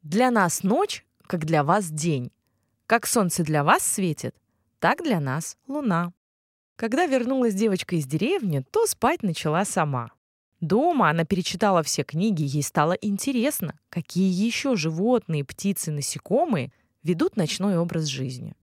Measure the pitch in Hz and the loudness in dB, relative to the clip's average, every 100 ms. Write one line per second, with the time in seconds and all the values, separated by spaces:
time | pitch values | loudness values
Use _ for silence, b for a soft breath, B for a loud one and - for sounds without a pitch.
0 | 151 185 254 233 180 - 190 262 403 - | -2 2 4 4 2 2 0 2 0 -4
1 | _ _ _ 180 156 160 143 196 180 156 | _ _ _ -6 2 2 4 2 0 -4
2 | 170 143 123 _ _ _ _ _ _ 226 | -2 -2 -4 _ _ _ _ _ _ 0
3 | - 233 180 - 156 151 147 302 - - | 2 0 0 0 0 2 4 4 2 -2
4 | 185 147 - _ _ _ _ _ 165 294 | -2 -2 -6 _ _ _ _ _ 0 2
5 | 339 190 139 139 160 - - 285 269 170 | 0 0 0 -4 -6 -14 -10 -4 0 0
6 | 175 - _ _ _ _ _ - 226 262 | -2 -10 _ _ _ _ _ -8 -4 0
7 | 349 262 240 269 240 190 220 185 - 170 | 2 0 0 0 0 2 2 0 -2 -4
8 | 135 156 226 392 214 143 135 427 466 - | -2 -2 0 0 0 -2 -2 0 0 2
9 | 233 339 202 160 156 156 202 - 151 131 | 0 0 -2 -2 -2 0 0 0 0 -2
10 | 117 _ _ _ _ _ 160 202 330 311 | -6 _ _ _ _ _ 0 2 2 4
11 | 170 165 160 190 175 180 214 180 151 - | 4 2 0 -2 -2 0 2 2 2 -4
12 | 143 151 214 180 143 147 139 - 151 180 | -4 -2 0 0 0 -2 0 2 2 2
13 | 208 202 - 254 269 - 160 - _ - | -2 -2 -2 0 0 -2 -8 -10 _ -10
14 | - 170 190 180 226 - 277 220 156 160 | -6 0 2 2 0 0 0 0 0 0
15 | 214 247 - 156 135 - 196 196 - 147 | 2 2 0 -4 -4 -4 -4 -2 -4 -4
16 | 139 - - 240 339 190 131 b b _ | -6 -8 -2 0 2 0 -4 b b _
17 | 151 170 359 - 156 - 196 175 170 170 | -4 0 0 0 -2 0 0 0 0 -2
18 | 156 135 131 127 107 - | -4 -4 -6 -8 -14 -16